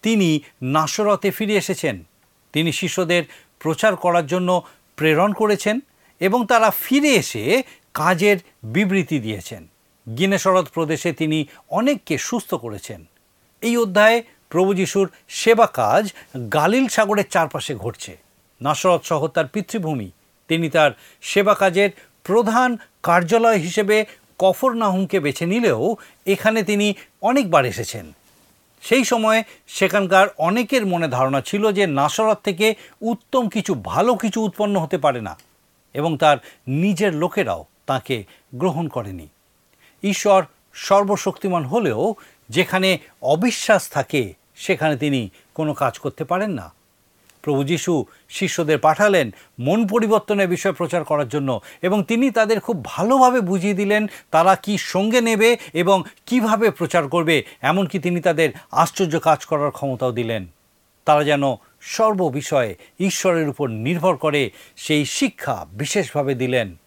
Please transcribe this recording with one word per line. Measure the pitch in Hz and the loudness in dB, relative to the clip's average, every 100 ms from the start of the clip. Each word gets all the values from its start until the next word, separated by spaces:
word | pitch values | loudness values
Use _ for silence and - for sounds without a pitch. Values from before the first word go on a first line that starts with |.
তিনি | 220 226 180 156 - _ | 0 2 2 0 -4 _
নাসরতে | 127 147 156 - 208 196 202 | -2 0 0 -2 0 0 -2
ফিরে | - 214 208 | -2 -2 -2
এসেছেন, | - 185 156 98 85 _ _ _ _ | -2 -4 -4 -6 -12 _ _ _ _
তিনি | 151 165 | -2 -2
শিষ্যদের | - 175 - 175 175 160 - _ _ | -2 -4 -2 0 0 -2 -12 _ _
প্রচার | 160 160 220 185 | -6 0 0 2
করার | 180 175 147 | 2 2 0
জন্য | 180 180 180 - _ _ - | -2 0 -2 -2 _ _ -2
প্রেরণ | 156 156 196 | 0 2 2
করেছেন | 196 214 208 - 226 - _ _ _ | 0 0 0 0 -4 -6 _ _ _
এবং | 185 233 226 | -2 0 2
তারা | 233 220 | 4 4
ফিরে | - - 269 294 | 0 -2 0 4
এসে | 240 135 113 113 233 254 - _ | 2 0 -6 0 0 -2 -16 _
কাজের | - 156 180 208 202 - _ | -2 0 2 2 2 -2 _
বিবৃতি | 110 123 185 190 - 151 | -6 0 0 0 0 -2
দিয়েছেন। | 110 104 87 104 82 _ _ _ - 110 | -4 -8 -10 -16 -18 _ _ _ -14 -2
গিনেসরত | 190 196 190 185 156 | 0 0 2 2 0
প্রদেশে | - 156 156 175 | -4 -2 -2 -4
তিনি | 143 160 156 143 - _ | -2 -2 -2 -4 -10 _
অনেককে | 185 247 269 - 151 | -2 0 -2 -2 -6
সুস্থ | - 240 - | -4 -6 -4
করেছেন। | 160 113 104 - 101 80 _ _ _ _ _ | -6 -6 -12 -14 -18 -18 _ _ _ _ _
এই | 226 240 | -2 0
অধ্যায়ে | 220 190 214 233 226 _ _ | 2 4 6 4 -2 _ _
প্রভু | 160 190 | 0 2
যিশুর | 190 190 196 196 _ _ | 2 0 0 -2 _ _
সেবা | - - 226 226 | -2 2 4 4
কাজ | - 110 139 208 - - 131 117 | 2 2 2 0 -10 -16 -12 -4
গালিল | 151 156 233 262 | 0 2 2 0
সাগরের | - 208 208 190 | 0 0 0 0
চারপাশে | 180 160 147 - | 0 -2 -4 -8
ঘটছে। | 127 104 - - 82 _ _ _ _ | -8 -8 -10 -16 -18 _ _ _ _
নাসরত | 127 151 185 170 | -4 0 2 2
শহর | - 160 151 | 0 -2 0
তার | - 151 | -2 -2
পিতৃভূমি। | 208 196 226 160 139 98 _ _ _ _ | -4 -6 -6 -4 -6 -8 _ _ _ _
তিনি | 165 165 | -2 0
তার | 160 147 113 - _ | 2 2 0 -20 _
সেবা | - 202 202 | -4 0 2
কাজের | 202 190 175 202 196 - _ | 4 2 2 0 0 -20 _
প্রধান | - 208 214 226 254 233 - _ | -2 0 2 2 0 -2 -10 _
কার্যালয় | - 170 170 226 226 214 | 2 2 4 2 4 2
হিসেবে | 160 175 202 214 214 - _ _ | 0 -2 0 0 0 -10 _ _
কফরনাহুমকে | 190 185 262 233 214 185 190 190 | 0 2 -2 0 -2 0 0 -2
বেছে | 147 131 170 | -2 -2 -2
নিলেও | 208 233 113 156 226 - _ - | 0 0 0 -2 -4 -10 _ -4
এখানে | 196 214 220 | 0 0 0
তিনি | 196 208 208 196 - _ | 0 0 0 -2 -10 _
অনেকবার | 208 262 214 160 | 0 0 2 2
এসেছেন। | 127 98 110 120 80 - _ _ _ _ _ _ | 2 -4 -8 -10 -16 -20 _ _ _ _ _ _
সেই | - 240 | 0 2
সময়ে | 254 240 220 220 220 - _ | 2 2 2 2 0 -14 _
সেখানকার | - 190 208 190 190 196 - | -2 0 2 4 4 4 2
অনেকের | 160 214 226 269 208 | -2 0 0 0 0
মনে | 175 165 | -2 -2
ধারণা | 123 131 135 | 0 0 0
ছিল | 131 202 214 | -2 0 0
যে | 196 190 | 2 0
নাসরত | 139 143 - 220 208 | 2 0 2 0 0
থেকে | - 170 214 214 - _ | -2 0 0 0 -10 _
উত্তম | 220 220 _ 269 233 | -6 -6 _ -2 0
কিছু, | 220 190 | -4 -4
ভালো | 151 98 123 220 | -4 -4 0 2
কিছু | 240 233 208 | 2 -2 -2
উৎপন্ন | 220 - 208 196 | -4 -2 -2 -2
হতে | 160 180 | -2 0
পারে | 143 123 | 0 -2
না, | 104 78 _ _ _ _ _ | -6 -12 _ _ _ _ _
এবং | 135 156 151 | -4 -4 2
তার | 156 139 - - - | 2 2 -2 -18 -6
নিজের | 135 190 175 202 | -2 0 0 0
লোকেরাও | 156 175 - 143 85 80 _ - | 0 -2 -2 -4 -4 -8 _ -6
তাকে | 135 - 123 98 - _ | -6 -4 -8 -8 -20 _
গ্রহণ | 123 180 151 165 | -4 -4 -2 -6
করেনি। | 127 101 92 76 _ _ _ _ _ _ _ | -6 -10 -12 -16 _ _ _ _ _ _ _
ঈশ্বর | 196 196 208 190 160 _ _ | -4 -2 4 4 2 _ _
সর্বশক্তিমান | - - 196 202 202 - - 196 175 | -16 2 2 4 0 -2 -4 -4 -2
হলেও | 131 208 190 110 180 214 - _ _ | -2 -2 -2 0 -2 -4 -12 _ _
যেখানে | 120 180 185 190 175 - _ | -2 0 2 0 0 -4 _
অবিশ্বাস | 120 156 240 - - 202 - | -2 0 0 -2 2 2 2
থাকে, | 147 131 151 107 85 _ _ | -4 -2 -2 -2 -8 _ _
সেখানে | - 175 156 143 | -4 0 0 0
তিনি | 147 135 104 _ _ | 0 -2 -4 _ _
কোনো | - 156 | -6 -6
কাজ | 139 131 - | -2 -4 -4
করতে | 143 - | -10 -8
পারেন | 151 180 208 | -6 -4 -4
না। | 151 82 _ _ _ _ _ _ _ | -6 -10 _ _ _ _ _ _ _
প্রভু | - 139 | -4 -2
যীশু | 139 165 - 165 107 _ _ | 0 -2 0 -2 -2 _ _
শিষ্যদের | - 190 - 156 151 | -6 -4 -2 0 2
পাঠালেন | 156 156 208 190 123 - _ - | 2 4 4 4 0 -6 _ -6
মন | 127 202 214 | 0 0 2
পরিবর্তনের | 220 220 214 202 208 190 | 0 2 0 0 0 0
বিষয় | 175 196 | 0 -2
প্রচার | 165 170 175 | -2 -2 -4
করার | 151 151 135 | -2 -2 -2
জন্য, | 147 139 117 - - | -2 -2 -4 -6 -6
এবং | 180 208 | -2 0
তিনি | - 226 269 | 0 0 0
তাদের | 226 214 220 | 2 2 0
খুব | - 208 | -2 -6
ভালোভাবে | 113 - 196 262 254 254 | -6 -4 0 6 6 4
বুঝিয়ে | 180 190 190 | 0 -2 -2
দিলেন | 196 202 214 214 - _ | -2 0 0 -2 -10 _
তারা | 160 175 185 | 2 4 2
কি | - 208 | 0 -4
সঙ্গে | - 185 208 247 | -2 -2 0 0
নেবে | 226 220 226 240 - | 0 2 2 2 -2
এবং | 156 175 190 160 - - | -4 2 2 0 -16 -2
কিভাবে | 247 214 214 220 | 0 2 2 0
প্রচার | - 170 175 143 | 0 0 0 0
করবে। | 170 160 156 - - | 0 2 0 0 -4
এমনকি | 135 175 185 190 | -2 0 0 -2
তিনি | 170 175 | -2 0
তাদের | 170 156 160 - - | 0 2 0 -2 -6
আশ্চর্য | - 165 - 185 156 | 0 0 0 -2 0
কাজ | 160 151 | 0 0
করার | - 151 143 | 0 -4 -4
ক্ষমতাও | - 139 127 127 | -4 -6 -4 -4
দিলেন। | 113 113 113 90 _ _ _ _ _ | -2 -4 -4 -8 _ _ _ _ _
তারা | - 147 | 2 2
যেন | 147 147 139 120 _ _ | 4 0 0 -4 _ _
সর্ববিষয়ে | - - 220 202 170 135 - 147 117 90 - _ | -14 0 0 2 -2 -4 -2 -2 -2 -6 -18 _
ঈশ্বরের | 190 - 190 170 151 | -4 0 0 0 -2
উপর | 127 139 | -4 -6
নির্ভর | 110 117 175 180 151 | -4 -4 -2 -2 0
করে, | 156 147 120 - - - | 0 0 -2 -6 -20 -18
সেই | - 151 | -2 -2
শিক্ষা | 143 - 269 - - 110 78 | 0 -2 -4 -4 -8 -8 -10
বিশেষভাবে | 98 147 208 156 151 135 | -8 -4 -2 -2 -2 -2
দিলেন। | 127 123 123 104 85 | -2 0 -2 -2 -8